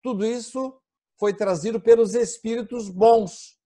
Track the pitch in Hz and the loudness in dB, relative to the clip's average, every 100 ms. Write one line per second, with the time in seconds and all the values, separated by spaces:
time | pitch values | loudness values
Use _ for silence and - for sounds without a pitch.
0 | 254 208 214 240 233 262 262 262 _ _ | -6 -4 -4 -6 -8 -10 -10 -12 _ _
1 | _ _ 208 196 208 175 185 226 220 233 | _ _ -4 -2 -4 -4 -4 -4 4 4
2 | 220 226 233 - 220 233 233 240 202 185 | 4 0 -4 -6 -8 -6 -8 -12 -12 2
3 | 226 226 190 - - _ | 4 6 2 -10 -20 _